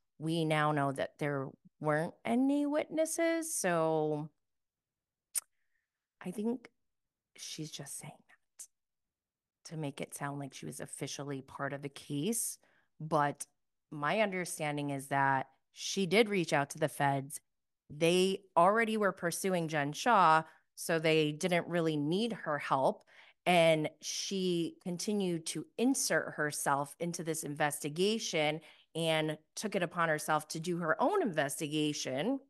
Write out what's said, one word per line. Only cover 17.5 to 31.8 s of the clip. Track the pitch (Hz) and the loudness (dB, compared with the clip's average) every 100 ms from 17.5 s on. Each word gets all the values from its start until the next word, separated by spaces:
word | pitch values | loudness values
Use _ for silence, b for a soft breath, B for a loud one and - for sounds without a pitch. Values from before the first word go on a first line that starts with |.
| _ _ _ _ 147 | _ _ _ _ 0
They | 165 180 190 190 - - | 4 4 4 0 0 4
already | 175 220 220 220 | 6 6 2 2
were | 202 | 0
pursuing | 185 175 165 196 180 160 | 0 -4 -2 0 0 0
Jen | 156 143 | 0 -2
Shah, | 147 254 220 170 160 160 b b | 0 4 6 8 6 4 b b
so | - - 165 | -12 -2 0
they | 160 160 151 | 4 4 4
didn't | 151 185 175 - | 0 0 0 0
really | 170 165 151 | 0 0 0
need | 147 185 233 | 0 0 0
her | 220 - 143 | -4 -4 -4
help. | - 139 143 - b b b b | 0 2 2 0 b b b b
And | - 175 165 156 151 - | 2 6 6 6 0 -6
she | - - - 196 185 170 160 - | -10 -8 -4 -2 0 0 -2 -6
continued | 190 175 - 208 185 170 160 | -8 -6 -2 0 0 -2 -4
to | 156 - - | -8 -8 0
insert | 240 262 - 160 - | 2 2 2 0 0
herself | 160 147 - 156 139 147 - | -2 -2 0 0 0 0 -4
into | 170 165 | -6 -4
this | 165 156 | -4 -4
investigation | 156 147 151 143 151 151 196 226 214 170 151 156 b b b | -6 0 0 0 -6 0 2 2 0 0 0 -2 b b b
and | 160 165 160 156 151 _ - | -4 0 2 0 -4 _ -8
took | 220 | -4
it | 190 | -2
upon | 170 175 165 | -2 0 0
herself | 151 - 151 - | 0 0 0 0
to | 160 | -8
do | 160 170 | -4 -2
her | 165 - | 0 2
own | 262 403 | 2 2
investigation, | 285 156 139 - 151 151 | 0 0 -2 -2 -2 0